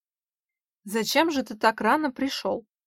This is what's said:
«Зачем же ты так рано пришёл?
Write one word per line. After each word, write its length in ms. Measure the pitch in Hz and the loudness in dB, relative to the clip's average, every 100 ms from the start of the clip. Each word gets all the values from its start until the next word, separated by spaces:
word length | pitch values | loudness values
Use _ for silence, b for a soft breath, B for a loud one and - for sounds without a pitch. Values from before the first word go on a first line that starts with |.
| _ _ _ _ _ _ _ _ | _ _ _ _ _ _ _ _
«Зачем 480 | 202 226 208 277 330 | -8 -4 0 2 2
же 120 | 277 | 0
ты 120 | 254 214 | -4 0
так 260 | 226 220 | 0 2
рано 300 | 214 302 302 | 2 2 0
пришёл? 540 | - 269 - 190 208 - _ | -4 -6 -4 -4 -6 -8 _